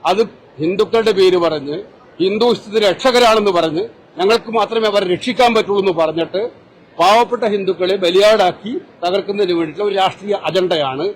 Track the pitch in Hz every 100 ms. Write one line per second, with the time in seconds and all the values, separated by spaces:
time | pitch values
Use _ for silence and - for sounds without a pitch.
0 | 156 190 226 - - - 160 196 196 226
1 | 220 190 185 180 165 151 143 160 214 -
2 | - - 185 208 240 214 208 214 208 170
3 | 254 240 233 220 202 175 160 156 220 -
4 | _ - 190 226 233 220 208 226 220 202
5 | 190 180 - 226 240 220 196 202 190 165
6 | 156 160 160 185 240 - _ _ _ -
7 | 175 220 240 240 220 202 190 170 185 196
8 | 180 185 208 220 185 - 202 302 - -
9 | 175 196 196 202 190 170 160 151 208 196
10 | 185 - 202 196 156 175 185 170 139 135
11 | 185